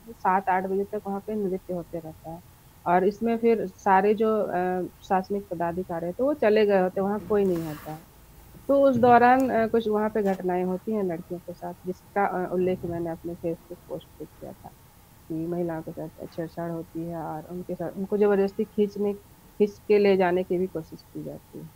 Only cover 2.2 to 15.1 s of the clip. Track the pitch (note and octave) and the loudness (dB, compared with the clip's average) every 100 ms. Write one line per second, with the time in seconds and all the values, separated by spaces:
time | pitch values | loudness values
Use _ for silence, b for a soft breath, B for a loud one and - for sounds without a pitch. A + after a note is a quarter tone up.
2.2 | D#3+ E3 - - - - - F3+ F#3+ G#3 | -14 -16 -18 -20 -20 -8 2 4 4 0
3.2 | A3+ A3+ A#3 A3+ F#3 - - F#3+ G3+ G#3 | -2 2 2 2 0 -4 4 4 4 2
4.2 | A3 A3 F#3+ F3+ F3+ F#3 F3+ - - F#3+ | 2 0 0 -2 -2 -2 -6 -10 -2 -2
5.2 | F#3+ G3+ G3+ E3+ E3+ F3 F#3 E3+ E3+ F3 | 0 -6 -6 -6 -4 -4 -6 -6 -6 -2
6.2 | C4 D4+ A3 G#3+ G#3 G3 F#3 F#3 F#3+ G#3 | -2 0 2 4 4 4 2 0 -2 -4
7.2 | F3 G#3 G3 F3 E3 D3+ - D#3+ - - | 0 0 2 0 -4 -10 -12 -14 -16 -20
8.2 | - - - - - C#4 C#4 B3 A#3+ A#3+ | -20 -20 -20 -8 0 4 6 6 8 8
9.2 | A#3+ B3+ C4 A3 A3+ A#3 A3+ G#3 G#3+ A3 | 8 6 4 2 2 0 0 0 0 0
10.2 | G3 F#3+ F#3 F3+ F#3 F#3 - A3 F#3+ E3+ | 0 0 -2 -2 -2 -4 -4 -2 -2 -4
11.2 | F3 F3 - F3 F3 F3 F3+ F3+ - - | -8 -12 -12 -12 -12 -10 -10 -10 -6 -2
12.2 | G3+ F3+ F#3 F3+ F#3 F3+ F3+ E3+ E3+ E3+ | 0 0 -2 0 0 -2 -4 -6 -6 -6
13.2 | E3 F3 E3+ E3 - F3+ - D#3 - - | -10 -8 -6 -8 -10 -18 -14 -14 -14 -18
14.2 | D#3 - C#3 - - - - - - | -18 -16 -18 -18 -20 -20 -20 -20 -20